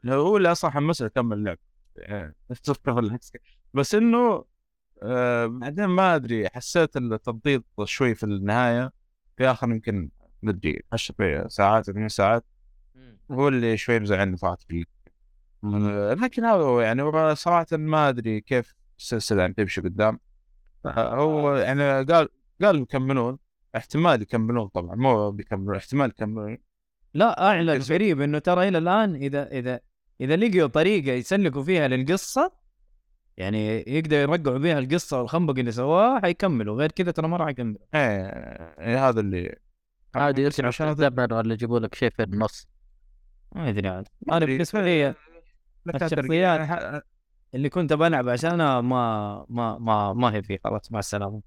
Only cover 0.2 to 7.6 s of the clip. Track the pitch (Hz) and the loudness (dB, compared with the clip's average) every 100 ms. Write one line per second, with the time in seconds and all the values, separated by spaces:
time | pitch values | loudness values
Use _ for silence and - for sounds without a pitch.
0.2 | 156 208 180 170 165 147 151 165 113 - | 4 4 4 2 0 0 0 0 -2 -2
1.2 | 120 104 104 82 _ _ _ - 50 101 | -2 -2 -4 -6 _ _ _ -20 -12 -10
2.2 | 78 - _ 127 - 139 - 120 110 120 | -10 -16 _ -10 -4 -2 0 0 -2 -4
3.2 | - - _ _ _ 135 135 208 233 233 | -12 -20 _ _ _ -2 2 4 4 4
4.2 | 240 190 - _ _ _ _ _ 104 123 | 2 0 -4 _ _ _ _ _ -4 0
5.2 | 123 120 117 123 123 151 208 180 190 160 | 2 2 0 -4 -8 -2 0 4 4 2
6.2 | 120 113 95 123 - 175 160 143 123 110 | 0 -2 -2 -6 -4 0 2 0 -4 -4
7.2 | - 113 147 135 | -6 -4 0 0